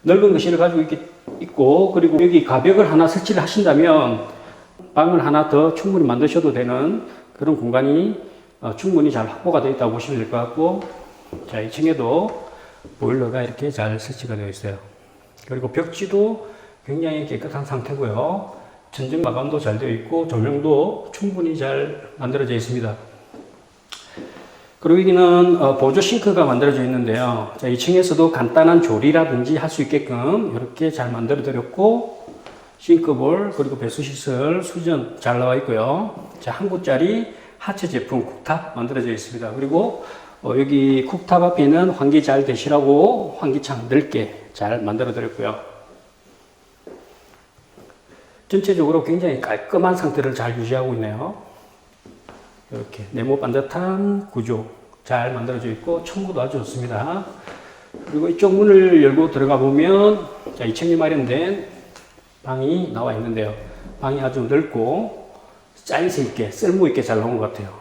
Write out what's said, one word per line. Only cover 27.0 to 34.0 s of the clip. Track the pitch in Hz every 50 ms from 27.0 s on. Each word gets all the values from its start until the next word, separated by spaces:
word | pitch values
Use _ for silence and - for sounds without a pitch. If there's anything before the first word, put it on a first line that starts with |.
| 120 113 110 120 127 123 123 110 104 104 -
자, | - - 127
이 | 123 123
층에서도 | - 170 180 185 180 180 160 156 165 160
간단한 | 160 127 123 113 - 160 160 165 170 170
조리라든지 | 170 - 110 107 123 143 151 165 165 151 131 123 123 127 156
할 | 147 160 160
수 | - -
있게끔 | 143 - - 143 123 - 127 120 123 143 180 220 226 180 117
이렇게 | 117 127 120 - - 160 160
잘 | 156 - 123 120
만들어 | 117 113 117 113 143 143
드렸고, | 120 139 123 120 117 - - - 190 220 226 240 - - - - - - - - - - - - - - _ _
싱크볼, | - - 170 160 165 151 143 123 131 139 170 190 202 202 -
그리고 | - 139 131 135 120
배수 | 120 113 - -